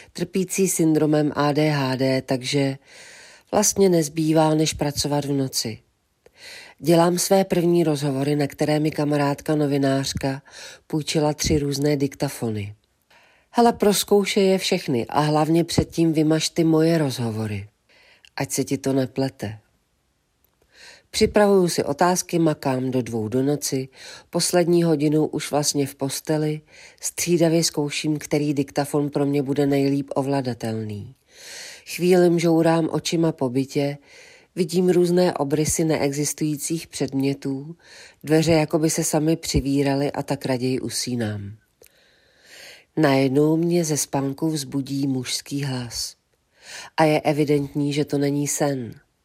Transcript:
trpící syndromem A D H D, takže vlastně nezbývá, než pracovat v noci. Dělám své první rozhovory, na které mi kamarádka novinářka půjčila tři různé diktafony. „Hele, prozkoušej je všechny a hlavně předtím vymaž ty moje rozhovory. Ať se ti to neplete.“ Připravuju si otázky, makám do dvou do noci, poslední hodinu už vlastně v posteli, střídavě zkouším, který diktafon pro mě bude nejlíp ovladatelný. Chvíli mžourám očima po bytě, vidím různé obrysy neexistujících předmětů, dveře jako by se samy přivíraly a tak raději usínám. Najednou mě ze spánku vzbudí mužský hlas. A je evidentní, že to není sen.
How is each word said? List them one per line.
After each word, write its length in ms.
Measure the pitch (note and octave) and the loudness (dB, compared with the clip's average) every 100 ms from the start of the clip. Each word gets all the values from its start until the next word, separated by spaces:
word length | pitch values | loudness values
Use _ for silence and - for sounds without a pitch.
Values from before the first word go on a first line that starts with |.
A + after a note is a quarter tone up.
| - | -18
trpící 560 | - F3+ G3 F3+ - F#3+ | -10 -6 -4 -4 0 0
syndromem 640 | - D#3+ D3+ D3+ D3+ D3+ | 2 2 2 2 2 0
A 180 | - D3 | 0 0
D 180 | C#3+ D3+ | 2 0
H 260 | D3 C3+ B2 | 0 -2 0
D, 260 | C3 C3 | 0 0
takže 560 | C3 C3+ B2+ C#3+ C#3 C3+ _ - - - - - _ | -2 -4 -2 -2 -2 -4 _ -20 -20 -20 -20 -20 _
vlastně 360 | G3+ G#3 - G3 | 0 0 4 4
nezbývá, 680 | E3+ D3 D#3+ D#3 D#3+ D#3 | 4 2 0 2 4 4
než 180 | D#3 D#3 | 4 0
pracovat 520 | - D3 - C#3+ D3 | -2 -4 -2 -2 -2
v 80 | C#3 | 0
noci. 460 | C#3 C3 - A2+ G#2+ _ _ _ _ _ _ - - - - | -2 -2 -4 -6 -10 _ _ _ _ _ _ -20 -20 -20 -6
Dělám 400 | C#3+ E3+ E3+ F3 | 2 4 4 2
své 260 | - G3 | 2 2
první 400 | F#3+ F3+ E3+ E3+ | 4 2 2 4
rozhovory, 520 | D#3+ D3 C#3+ C3+ C#3 D3 | 2 0 -2 -2 0 0
na 100 | C#3 | -2
které 340 | - D3+ D3+ | -2 0 0
mi 100 | D#3 | 0
kamarádka 640 | D3 D3 D3 C#3+ C#3+ - | 0 0 2 0 -2 -2
novinářka 880 | D3+ D3 C#3+ C#3 C3+ C3+ - C#3 C3+ - - - - - | 0 0 2 2 0 -2 -4 -4 -6 -10 -20 -20 -20 -6
půjčila 480 | D#3+ C#3+ D#3+ D3+ | -4 -2 0 0
tři 240 | D3 - D3+ | 0 0 0
různé 380 | C#3+ C3+ D3 D3 | 0 0 0 2
diktafony. 800 | C#3 - C#3 - A#2 G#2+ G2+ G#2+ _ _ _ _ _ _ _ | 0 -2 -6 -4 -6 -4 -8 -12 _ _ _ _ _ _ _
„Hele, 220 | - A#3 | 2 4
prozkoušej 760 | - G3+ F#3+ - G3+ F#3+ G#3+ F#3+ | 4 2 2 2 2 2 2 2
je 120 | F#3+ | 2
všechny 480 | - F3+ - B2 - | 0 -2 0 -2 0
a 140 | - | 0
hlavně 440 | D3 D3+ D#3 E3 | 2 2 2 2
předtím 480 | E3+ - D#3 - E3 | 2 0 0 0 2
vymaž 360 | D#3 D#3 D#3 - | 2 2 2 0
ty 160 | - | 0
moje 340 | E3 D#3 D#3+ E3 | 2 4 4 2
rozhovory. 720 | C#3+ B2 A#2 G#2+ A2 G#2 G#2 _ _ _ _ _ _ - | 0 -2 -4 -4 -4 -6 -10 _ _ _ _ _ _ -10
Ať 160 | F3+ | -6
se 120 | - | -4
ti 140 | C3 C#3 | -2 -4
to 140 | C#3 | 0
neplete.“ 640 | C3+ B2+ - C3+ - G#2 G#2+ _ _ _ _ _ _ _ _ _ _ _ _ - - _ | 0 0 -2 -4 -4 -10 -10 _ _ _ _ _ _ _ _ _ _ _ _ -20 -20 _
Připravuju 580 | - G#3+ G#3+ G#3 G3 F3+ | 0 2 4 4 4 2
si 160 | - | 0
otázky, 540 | - C#3 F3 F#3 - E3+ | -4 0 0 0 -2 0
makám 520 | E3 D3+ C#3 C3 C3 | 0 0 -2 -2 -2
do 120 | B2+ | -2
dvou 260 | A#2 A#2 G#2+ | -4 -4 -4
do 140 | B2+ | -2
noci, 460 | C#3 D3 - C3+ C3 - - - - | 0 -2 -4 -6 -8 -14 -20 -20 -8
poslední 520 | F3 - F3+ E3+ F3 | -4 0 2 4 4
hodinu 440 | E3+ D3+ D3+ D3+ D3+ | 4 2 2 2 0
už 240 | - - | -2 -4
vlastně 360 | C#3+ D3 D3 C#3 | -2 0 -2 -4
v 80 | |
posteli, 680 | - C#3 - - D#3 D3+ D3+ - - - - | -4 -8 -6 -4 -2 -2 -4 -10 -20 -20 -12
střídavě 640 | - - E3+ E3+ E3 E3 | -10 -6 0 2 4 2
zkouším, 540 | E3 - D3 - D3+ D3 | 0 -2 -4 -4 -4 -4
který 360 | - D3+ D3 | -2 -2 0
diktafon 560 | C#3+ C#3 - C#3+ D3 C#3+ | -2 -2 -4 -2 -2 -2
pro 160 | C#3+ C#3 | -2 0
mě 160 | C#3+ | 0
bude 240 | C3+ C#3 C#3+ | 0 0 2
nejlíp 440 | C#3 C#3 C#3 C#3 | 2 2 0 -2
ovladatelný. 1000 | - C3+ C#3 B2 A#2 A2+ A2 G#2+ G#2 G#2 C3+ _ - - - - - - | -4 -2 -2 -2 -4 -6 -6 -6 -10 -12 -18 _ -20 -20 -18 -18 -18 -14
Chvíli 440 | - F3 F3+ F3+ | -2 4 6 6
mžourám 580 | E3+ E3 E3 E3 E3 D#3+ | 4 4 4 4 2 0
očima 400 | D#3 - E3+ E3 | -2 -2 0 0
po 160 | D#3+ C3 | 0 -2
bytě, 500 | B2+ C3 D3+ C#3+ D3 _ - - - _ - | -2 -2 -2 -4 -4 _ -20 -20 -20 _ -4
vidím 340 | F3 E3+ F3+ | -2 2 2
různé 440 | F3 F3 F3 F3+ | 4 4 4 2
obrysy 500 | - C#3+ D3+ D#3 - | 0 -2 0 0 0
neexistujících 1000 | D#3+ D3 C#3+ C#3 C#3+ - D#3 C#3+ - E3 - | 0 0 0 -2 -4 -4 -4 -4 -4 -6 -8
předmětů, 920 | - C#3 C#3 C#3 C#3 C#3 C3+ D3 E3+ - - - _ | -6 -4 -2 -2 -2 -6 -8 -10 -16 -20 -20 -20 _
dveře 280 | - D#3 D#3+ | 0 2 4
jako 260 | D#3+ D3+ E3 | 2 2 0
by 120 | D#3 | 0
se 140 | E3 | 0
samy 320 | D#3+ D#3 D#3 E3 | -2 0 0 0
přivíraly 760 | - - C3 C#3 C#3 C#3 C#3+ | -2 -2 0 0 0 0 -2
a 100 | - | -4
tak 240 | - - - | -6 -6 -4
raději 340 | B2+ B2+ C3 | -4 -2 -4
usínám. 720 | A#2+ - - A#2+ A2 G#2 G2+ G#2+ _ _ - _ _ _ _ _ _ - - - _ - | -4 -6 -6 -4 -4 -6 -10 -16 _ _ -20 _ _ _ _ _ _ -20 -20 -20 _ 0
Najednou 600 | D3+ C3+ C3+ C3+ D3+ D#3+ | 2 4 2 2 2 2
mě 280 | E3+ F3 | 2 0
ze 120 | D#3 C#3+ | 0 -2
spánku 540 | - C#3+ C#3 C3+ D#3+ | -2 -4 -4 -4 -4
vzbudí 560 | D#3 C3+ C#3 C3 C#3 C#3 | -4 -6 -6 -4 -4 -2
mužský 580 | C3 B2 - - C#3+ | -2 -4 -8 -8 -6
hlas. 500 | C3+ B2+ A#2+ - - - _ _ _ _ - - - - | -6 -6 -8 -10 -10 -12 _ _ _ _ -20 -18 -8 0
A 80 | |
je 160 | D#3 D3+ | 2 2
evidentní, 720 | - D3 C#3+ D3 C#3 D3+ C#3+ | 0 0 2 0 0 -2 -2
že 120 | C#3+ | -2
to 140 | C#3+ C#3+ | -2 -2
není 300 | C#3+ C#3+ C#3+ | 0 0 -2
sen. 460 | - D3 C3+ A#2 - _ _ | -2 -2 -2 -8 -14 _ _